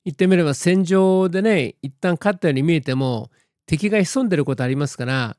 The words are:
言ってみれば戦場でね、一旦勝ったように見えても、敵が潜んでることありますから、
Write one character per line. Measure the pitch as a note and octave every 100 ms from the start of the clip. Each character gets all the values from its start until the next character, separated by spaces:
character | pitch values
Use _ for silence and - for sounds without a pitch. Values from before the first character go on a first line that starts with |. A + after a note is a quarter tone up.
言 | F#3+
っ | D3
て | F#3
み | F#3
れ |
ば | D#3
戦 | C3+ F3 F#3
場 | F3 F#3+ F#3+ F#3 F#3
で | F3+
ね、 | G#3+ G3 B2 -
一 | C#3+
旦 | - F#3 E3+
勝 | G#3 F#3+
っ |
た | E3+
よ |
う |
に | C3+
見 | D3+
え | E3
て | C3
も、 | C3 C3+ A#2 A#2+ _ _ _ -
敵 | D#3+ G#3
が | G#3+
潜 | F3+ C4+ A#3+
ん |
で | E3
る |
こ | C#3 C3
と |
あ | B2+
り | C3+
ま | C#3+
す | -
か |
ら、 | B2 C3 A#2